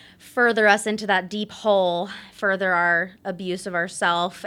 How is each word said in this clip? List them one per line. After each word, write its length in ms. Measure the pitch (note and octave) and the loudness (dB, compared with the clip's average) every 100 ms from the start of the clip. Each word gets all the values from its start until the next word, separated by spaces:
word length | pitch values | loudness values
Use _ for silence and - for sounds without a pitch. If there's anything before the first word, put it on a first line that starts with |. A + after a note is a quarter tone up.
| - - | -20 -20
further 480 | - - A#3+ A3+ G#3+ | -8 0 2 4 4
us 180 | G#3 G#3+ | 4 0
into 200 | G#3+ G#3 | -4 0
that 240 | F#3+ F#3 | 0 -2
deep 200 | G#3 G#3 | -6 -8
hole, 600 | - A3 G3+ F3+ E3+ G3 - - | -4 2 2 2 0 -4 -10 -18
further 420 | - G3+ F#3+ F#3+ | -4 -2 0 2
our 380 | F3 F3 E3+ F#3 - | 2 4 2 0 -8
abuse 400 | G3 F3+ F#3 F3+ G3+ | -10 -8 -6 -6 -4
of 80 | |
ourself, 680 | F3+ F3+ - F#3 F3 F3+ F3+ | -4 -4 -2 0 0 -2 -4